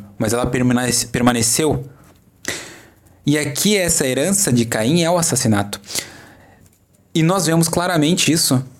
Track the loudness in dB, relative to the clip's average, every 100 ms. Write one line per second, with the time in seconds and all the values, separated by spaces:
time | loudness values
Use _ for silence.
0 | -8 -4 -2 0 0 0 2 2 0 -2
1 | -2 0 2 2 0 2 0 0 -6 -18
2 | -20 _ _ _ -10 -10 -12 -20 -20 _
3 | -20 _ -2 0 -2 -2 0 2 0 0
4 | 0 0 0 0 2 0 0 0 2 2
5 | 2 0 0 0 0 0 -2 -8 -10 -10
6 | -10 -20 -20 -20 -20 -20 -20 _ _ _
7 | _ 0 2 0 0 0 0 0 0 0
8 | 2 2 2 0 2 0 -2